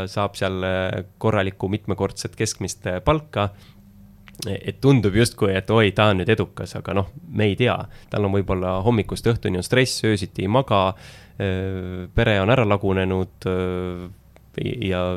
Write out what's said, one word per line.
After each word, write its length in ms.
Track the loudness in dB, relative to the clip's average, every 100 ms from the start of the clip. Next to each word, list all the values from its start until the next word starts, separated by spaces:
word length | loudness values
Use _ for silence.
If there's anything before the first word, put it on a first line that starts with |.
| -4
saab 300 | -2 -4 -2
seal, 240 | -4 -2
äh, 380 | -2 0 -2 -4 -8 -4
korralikku 480 | 0 2 0 -2 -4
mitmekordset 680 | -4 -4 -2 -2 -4 -10 -4
keskmist, 480 | -4 -4 -8 -6 -6
äh, 140 | -2
palka. 460 | 0 0 -2 -4 -4 -4 -20 -20 -20 -20 -20 -20 -20 -12 -8
Et 300 | -6 -8 0
tundub 320 | 4 6 4 4
justkui, 360 | 2 2 0
et 160 | 0 2
oi, 200 | 4 4 4
ta 120 | 4
on 60 | 4
nüüd 120 | 2
edukas, 400 | 0 0 -6 -10 -10
aga 200 | -4 -2
noh, 140 | -2 -8 -10
me 160 | 0 0
ei 20 | 2
tea. 200 | 0 0 -4 -16 -6
Tal 160 | -2 2
on 80 |
võib-olla 460 | 0 0 -2 0 0
hommikust 440 | 2 2 0 -2 0
õhtuni 300 | 0 0 -2
on 40 |
stress, 380 | 2 2 2 0 0
öösiti 400 | 0 -2 -4 0
ei 20 |
maga, 300 | 0 2 2 2 -2 -14 -20 -20 -6
äh, 720 | -4 -2 -4 -6 -8 -10 -6 0
pere 240 | 2 4
on 100 | 4
ära 140 | 4 4
lagunenud, 800 | 2 2 2 2 0 -2 -6 -4
äh, 560 | -2 -2 -4 -6 -8 -12 -16 -20 -20 -14 -8 -6 -4 -2
ja 160 | -2 -2